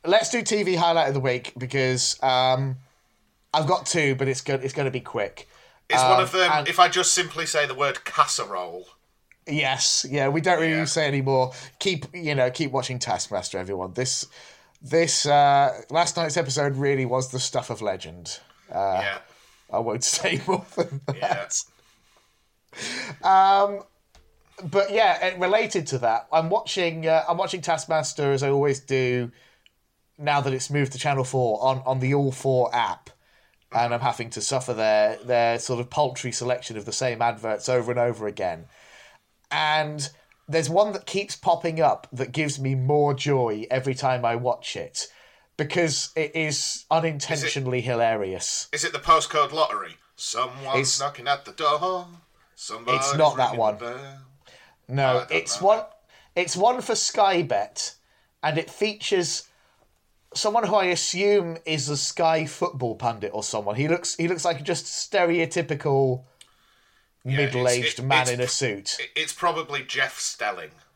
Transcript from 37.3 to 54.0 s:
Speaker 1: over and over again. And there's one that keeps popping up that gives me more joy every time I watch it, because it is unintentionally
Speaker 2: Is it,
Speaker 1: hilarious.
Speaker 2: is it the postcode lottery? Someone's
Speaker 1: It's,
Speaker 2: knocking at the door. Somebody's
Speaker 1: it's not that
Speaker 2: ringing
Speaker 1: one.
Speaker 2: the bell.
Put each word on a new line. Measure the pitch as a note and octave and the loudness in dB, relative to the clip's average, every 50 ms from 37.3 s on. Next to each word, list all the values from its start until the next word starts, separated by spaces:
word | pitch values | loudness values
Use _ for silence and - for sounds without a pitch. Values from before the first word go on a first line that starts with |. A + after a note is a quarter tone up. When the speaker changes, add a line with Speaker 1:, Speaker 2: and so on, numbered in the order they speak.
| G#2+ G#2+ A2 A2+ G#2+ G#2 - | -2 -4 -4 -4 -4 -4 -2
Speaker 1:
over | B2+ B2+ B2 A#2 A#2+ | 0 0 0 0 0
and | A#2+ A#2+ | 0 0
over | A#2+ A#2+ A2+ G#2+ G#2+ | 0 0 0 -4 -6
again. | G#2 G2 - F#2+ F2+ E2 E2 - - _ - - - - - - - _ _ _ _ _ _ _ _ | -8 -4 -4 -4 -4 -4 -6 -12 -20 _ -20 -20 -20 -20 -20 -20 -20 _ _ _ _ _ _ _ _
And | D3 D3+ D#3 D3+ D3+ D#3 D3+ D3+ D3+ D3 C#3 - - _ _ _ _ _ _ | -2 0 0 2 2 0 0 -2 -6 -8 -10 -10 -12 _ _ _ _ _ _
there's | - D3 E3 D3 C3 | -2 -2 -2 0 2
one | E3 F#3+ G#3 G#3 G3 | 4 4 4 2 0
that | F3 - | -8 -10
keeps | - - G3 G3+ G3+ - | -4 -4 -4 -4 -4 -10
popping | - - F#3 E3+ E3 - E3+ D#3+ D#3+ | -2 0 0 0 2 0 -4 0 4
up | D#3+ C3 G#2+ - - - - | 4 2 2 0 -6 -14 -6
that | B2 C3+ B2+ | -6 -6 -4
gives | B2+ D#3 D#3 D3 D3 C#3 | -2 -2 -2 -2 -2 -4
me | C3+ C3+ C3+ | -2 -2 0
more | C3 B2+ C3+ D3 D3 D3 C#3+ C#3 | 0 2 2 4 4 4 2 2
joy | C3 - D3 C#3+ C3 B2 A2+ G#2 G#2+ A2 - | 0 0 0 2 2 2 0 -2 -4 -2 -2
every | B2+ C3 C3 C#3 B2+ | -2 0 0 -2 -2
time | C3 C#3 C3 B2+ A#2+ A#2+ | 0 0 0 0 2 0
I | A#2 A#2 | 0 0
watch | A#2 B2+ B2 A#2 - - - - | 0 0 -2 -2 -2 -4 -10 -8
it, | G2 D2+ - - - - - _ - - _ _ _ _ _ _ | -8 -10 -8 -8 -10 -10 -10 _ -20 -20 _ _ _ _ _ _
because | - D3+ D3 - F3+ E3+ D#3 C3+ - - - - | -6 -6 -2 0 0 2 2 0 -4 -6 -4 -4
it | D#3+ D#3 D3 - | -4 -4 -2 -2
is | E3 D#3 D3+ D3 - - - - - - _ | -4 -2 -2 -2 -4 -4 -4 -6 -8 -2 _
unintentionally | D#3 E3 D#3+ D#3+ D3+ C#3 - - E3 D3 D3+ D#3 - C#3+ C3 B2+ B2+ B2+ | 0 2 2 0 -2 -4 -4 -4 -4 -2 -2 -4 -4 -2 -2 -2 -2 -2
Speaker 2:
Is | A2+ | -2
it, | |
Speaker 1:
hilarious. | B2+ A#2+ A#2 A#2 A2+ A2+ G#2+ G2+ F#2+ F#2 F2 - - - - - - | -2 0 2 2 2 2 0 -2 -4 -4 -6 -6 -4 -4 -6 -6 -6
Speaker 2:
is | - D3+ - | -6 -4 -4
it | - - | -4 -4
the | C#3+ | -4
postcode | - E3 E3 D#3+ - - - D3+ D3 C3 | 4 4 4 4 4 2 2 0 0 2
lottery? | D#3 D#3 D#3 - - G#2 F#2 E2 - _ _ _ _ | 2 0 0 0 0 -6 -8 -10 -16 _ _ _ _
Someone's | - - - - A#2 B2+ B2+ B2 C3+ C3+ C3 C3+ C3 | -10 -8 -6 -2 -2 -4 -4 -4 -10 -6 -2 0 0
Speaker 1:
It's, | C3+ C3 - - | 2 0 0 0
Speaker 2:
knocking | C#3 C#3+ C#3+ - A#2+ | -2 -6 -6 -6 -2
at | C#3 C#3+ C#3 - | -2 -2 -2 -4
the | - | -16
door. | - - D#3 D3 D3 D3+ E3+ F#3 F#3 F3+ F3+ F3 F3 E3+ _ _ _ _ _ _ _ | -8 -2 0 2 2 2 0 -2 -2 -4 -6 -10 -20 -20 _ _ _ _ _ _ _
Somebody's | - - - A2 A2+ A#2 A#2+ C3 C#3 | -18 -14 -12 -12 -8 -2 0 0 2
Speaker 1:
it's | C3+ C#3 C#3 | 2 0 2
not | D3+ D#3 D3 - | 4 4 4 4
that | C3 B2+ | 2 0
Speaker 2:
ringing | A2 A2 A#2 | 0 2 2
Speaker 1:
one. | A2 G#2+ G#2+ | 0 0 0
Speaker 2:
the | G#2+ A#2+ | -2 -8
bell. | A#2+ B2 C3 | -10 -10 -10